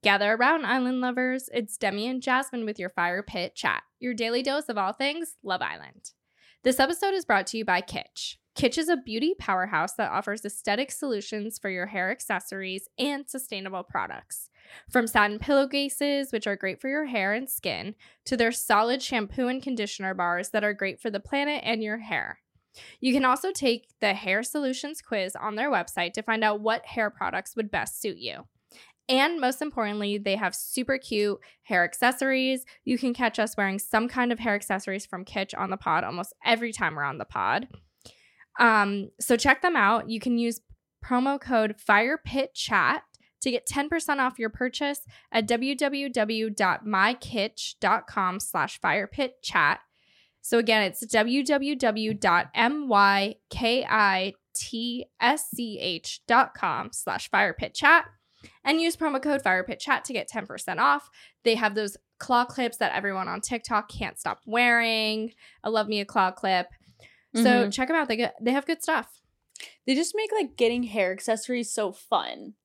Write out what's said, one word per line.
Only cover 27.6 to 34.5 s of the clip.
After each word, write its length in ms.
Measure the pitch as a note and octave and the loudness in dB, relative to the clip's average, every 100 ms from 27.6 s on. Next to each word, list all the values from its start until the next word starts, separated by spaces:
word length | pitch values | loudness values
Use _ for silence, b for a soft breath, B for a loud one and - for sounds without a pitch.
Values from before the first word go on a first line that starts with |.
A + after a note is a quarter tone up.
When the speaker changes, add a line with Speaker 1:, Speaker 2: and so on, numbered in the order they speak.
| G#3+ | -4
Speaker 1:
best 320 | F3 G#2+ - | -4 -4 -6
suit 140 | G#3+ E2+ | -8 -8
you. 260 | A2+ C2+ - _ _ B B B - | -10 -12 -16 _ _ B B B 0
And 300 | C4 C#4+ E4+ | 2 4 2
most 220 | B3+ C4 | 0 0
importantly, 560 | D4+ C#4 G#3+ G#3 G3+ G#3 | -4 -2 -2 -2 -2 -2
they 180 | G3+ G3 | -2 0
have 180 | G3 | -2
super 440 | - - - B3 C4+ | -4 -6 -4 -2 -2
cute 420 | - G#3+ G#3 G3+ b b | -2 0 0 -2 b b
hair 220 | - F#3+ F3 | -2 2 2
accessories. 800 | - B3 B3+ C4+ C4 C4 C4 - B | 4 2 4 0 2 2 0 -4 B
You 140 | - B3 | -2 0
can 160 | C4 | 0
catch 260 | A#3+ A#3+ A3 | 0 0 0
us 160 | G#3+ - | -2 0
wearing 240 | G3 G3 | 0 -2
some 300 | - A3 A#3+ | 0 0 0
kind 240 | C4 B3 | 0 0
of 60 | A#3 | 0
hair 140 | A3+ | 0